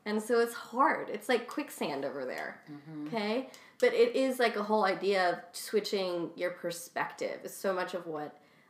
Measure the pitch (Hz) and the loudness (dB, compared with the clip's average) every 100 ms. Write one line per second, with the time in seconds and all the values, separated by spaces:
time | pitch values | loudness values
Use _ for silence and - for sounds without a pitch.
0 | 214 214 214 240 233 - - 233 302 - | -4 -4 2 4 4 0 -8 2 4 4
1 | - 214 - 247 240 - 285 - 185 135 | -2 -6 0 0 0 -6 -6 -6 -4 -2
2 | 139 135 127 78 76 - - 147 147 156 | -4 -4 -6 -6 -8 -10 -14 -16 -12 -10
3 | 151 220 208 233 262 - - _ 240 226 | -6 -4 -2 -2 -4 -14 -20 _ 4 8
4 | 240 254 262 247 233 220 202 214 190 190 | 6 6 2 4 2 2 2 4 4 2
5 | 185 196 180 170 - - - 214 202 202 | 2 4 4 2 -6 -12 -2 -2 0 -2
6 | 185 175 160 - 175 175 175 170 - - | 0 -2 -4 -4 -4 -4 -6 -6 -8 -4
7 | - - 110 - 185 - 196 185 180 185 | -4 -4 -6 -6 -10 -6 -2 -2 -2 -6
8 | 170 151 147 - _ _ _ | -6 -8 -8 -12 _ _ _